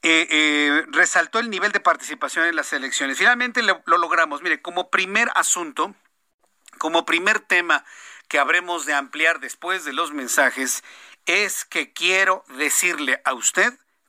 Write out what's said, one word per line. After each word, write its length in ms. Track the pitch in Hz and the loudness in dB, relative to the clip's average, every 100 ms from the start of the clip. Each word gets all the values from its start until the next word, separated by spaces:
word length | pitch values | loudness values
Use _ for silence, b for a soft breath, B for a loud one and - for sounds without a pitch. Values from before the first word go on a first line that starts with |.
eh, 240 | 165 165 165 | 4 2 4
eh, 560 | 156 151 147 147 147 160 | 2 2 2 2 2 0
resaltó 500 | 147 175 185 165 220 | 2 4 2 0 -2
el 100 | 233 | -4
nivel 220 | 190 208 | -2 -2
de 80 | 196 | 2
participación 680 | 180 160 - 151 139 - 165 | 2 0 -4 -8 -6 -2 -2
en 100 | 165 | -2
las 180 | - | -4
elecciones. 440 | 147 131 - 139 131 | -6 -4 -4 -4 0
Finalmente 460 | 196 240 247 247 | 2 2 0 0
lo, 180 | 220 190 - | 0 0 2
lo 120 | 170 | 2
logramos. 460 | 170 170 160 143 | 2 2 2 0
Mire, 180 | 175 156 | -2 -2
como 300 | - 175 180 | -2 -6 -2
primer 400 | 190 185 208 233 | -2 0 0 0
asunto, 640 | - 165 180 170 139 175 - _ _ _ _ _ _ - - | 0 0 -2 -4 -4 -6 -6 _ _ _ _ _ _ -20 -8
como 280 | 160 170 165 | 0 0 0
primer 340 | 165 190 220 | 0 2 0
tema 440 | _ 180 175 147 B B B B _ | _ 0 2 0 B B B B _
que 100 | 147 | 0
habremos 480 | 139 170 180 170 143 | 2 2 0 -6 -2
de 80 | |
ampliar 460 | 147 139 151 160 160 | -2 -2 0 0 0
después 440 | 127 - 175 185 151 | -6 -10 -6 -4 -4
de 80 | |
los 180 | 135 165 | -4 -4
mensajes, 720 | 147 127 - 135 135 131 - B B B B - | -4 -2 2 2 0 -6 -6 B B B B -2
es 400 | 180 202 - - | 0 0 -4 -6
que 280 | 170 139 | -6 -6
quiero 500 | - 170 185 190 185 - | -2 0 2 2 0 -4
decirle 720 | 131 147 135 180 160 139 127 - | -4 -2 0 0 -2 -2 -2 -2
a 80 | |
usted 460 | 127 - - 220 247 _ _ | -2 -2 2 0 0 _ _